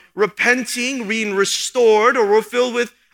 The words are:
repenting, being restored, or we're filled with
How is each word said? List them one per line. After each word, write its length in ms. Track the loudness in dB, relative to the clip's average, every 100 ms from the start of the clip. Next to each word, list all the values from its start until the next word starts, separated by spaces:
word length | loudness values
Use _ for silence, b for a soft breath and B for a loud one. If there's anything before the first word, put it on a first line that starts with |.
| B
repenting, 920 | -4 -4 0 0 0 -2 -6 -6 -6 -6
being 260 | -4 -2
restored, 840 | -2 -2 -2 -4 0 4 4 4 2
or 140 | 2
we're 120 | 2
filled 320 | 2 -2 -2
with 200 | -2 -6 _ _